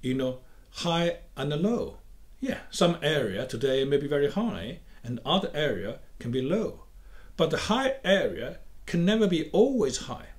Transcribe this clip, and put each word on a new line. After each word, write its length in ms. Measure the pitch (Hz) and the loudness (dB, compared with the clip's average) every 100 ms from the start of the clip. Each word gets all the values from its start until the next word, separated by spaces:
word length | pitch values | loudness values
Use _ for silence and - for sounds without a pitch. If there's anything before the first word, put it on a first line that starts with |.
you 120 | 123 | -2
know, 260 | 131 131 127 - - - | 0 -2 -4 -12 -20 -18
high 480 | - 175 165 170 170 - - | -6 0 2 2 -2 -10 -6
and 120 | 147 151 | -2 0
low. 360 | 190 233 - - - - - - | 2 0 -4 -10 -18 -20 -20 -8
Yeah, 200 | 262 - - | -6 -6 -8
some 280 | - 175 170 | 2 2 4
area 460 | 147 151 113 95 127 | 2 2 0 -2 -4
today 380 | 117 131 131 135 | -2 0 2 2
may 120 | 143 | 2
be 100 | 143 | 2
very 220 | 143 143 | 2 2
high 500 | 196 226 87 104 170 - - | 2 -2 -4 -8 -10 -14 -14
and 180 | 123 120 - | -8 -8 0
other 240 | 185 - | 0 2
area 460 | 147 151 101 101 120 - - | 0 0 0 -4 -8 -14 -10
can 120 | 120 | -4
be 100 | 127 | -2
low. 400 | 131 202 214 - - - - - - - | 0 0 -2 -6 -18 -20 -18 -18 -16 0
But 120 | 160 | 2
the 80 | 156 | 2
high 380 | - 226 269 269 | 2 2 2 0
area 560 | 175 190 131 - 120 - - - - | 4 4 4 -2 -8 -10 -14 -14 -2
can 180 | 170 175 | 2 4
never 200 | 220 208 | 4 4
be 240 | 170 - | 2 2
always 460 | - 254 262 139 120 | 4 6 6 2 0
high 300 | - 98 - | -6 -10 -12